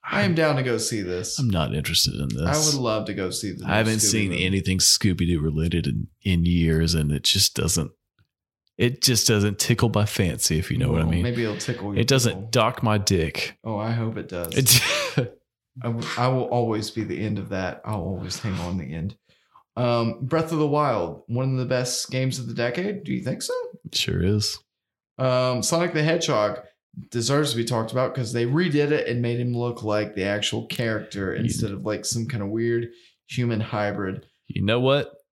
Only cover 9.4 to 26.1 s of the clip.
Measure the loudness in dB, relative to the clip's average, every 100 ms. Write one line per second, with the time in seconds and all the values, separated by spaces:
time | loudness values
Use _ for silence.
9.4 | 4 0 0 4 4 4 2 2 0 0
10.4 | 0 0 0 0 2 2 2 2 0 0
11.4 | -2 -4 -6 -6 -4 0 4 4 4 -2
12.4 | -2 2 2 2 2 2 4 2 2 -2
13.4 | -8 -8 -8 -4 -2 -2 -2 -4 -8 -6
14.4 | -2 0 4 4 4 -2 -2 -2 -4 -8
15.4 | _ _ _ -10 -6 -4 -6 0 0 2
16.4 | 0 0 2 0 -2 -6 -6 -4 -2 -2
17.4 | -4 -4 -4 -6 -6 -6 -4 -6 -6 -6
18.4 | -4 -4 -4 -6 -6 -6 -6 -8 _ _
19.4 | _ _ _ -4 0 2 0 -4 -2 -2
20.4 | 0 0 2 2 2 0 -2 -6 -6 -2
21.4 | 0 -2 0 -2 -2 -4 -4 -2 -2 -2
22.4 | -6 -4 -2 -2 -4 -6 -4 -4 -4 -6
23.4 | -4 -4 -6 -12 -6 -4 -2 0 2 2
24.4 | 0 -6 _ _ _ _ _ -4 0 2
25.4 | 2 0 0 0 0 2 2